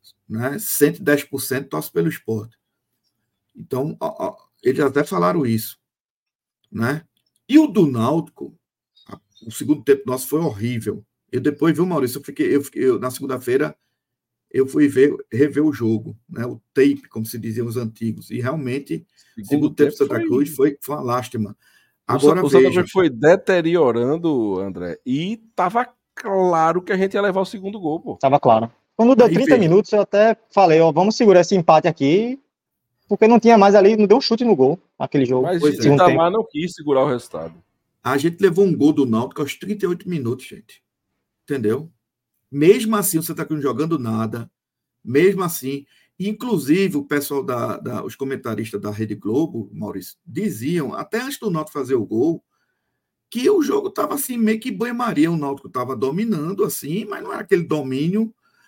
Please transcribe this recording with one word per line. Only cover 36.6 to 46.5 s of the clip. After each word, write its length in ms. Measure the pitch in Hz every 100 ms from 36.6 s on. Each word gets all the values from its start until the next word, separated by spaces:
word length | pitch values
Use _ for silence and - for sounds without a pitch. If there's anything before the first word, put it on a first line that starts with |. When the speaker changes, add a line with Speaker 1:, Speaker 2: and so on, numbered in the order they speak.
| 170 -
Speaker 2:
segurar 280 | 147 131
o 60 | 139
resultado. 460 | 123 - 80 82 85 _ _ _ _
Speaker 1:
A 160 | 120 139
gente 200 | 160 170
levou 260 | 190 170 196
um 120 | 147
gol 160 | 147
do 100 | 156 131
Náutico 340 | 110 123 -
aos 140 | 147 -
trinta 300 | 190 208 185
e 20 |
oito 200 | 180 180
minutos, 380 | 170 117 131 -
gente. 380 | - - _ _ _ _ _ _ _
Entendeu? 480 | - 139 107 127 160 _ _ _ _ _ _
Mesmo 440 | 143 160 233 220 208
assim, 220 | - 160
o 60 |
Santa 200 | 160 165
Cruz 180 | 156 151
não 80 | 135
jogando 260 | 117 160 160
nada, 520 | 117 110 110 117 113 _ _ _ _ _
mesmo 400 | 107 135 185 185
assim, 440 | 180 - 131 139 - _ _ -
inclusive 760 | 196 214 247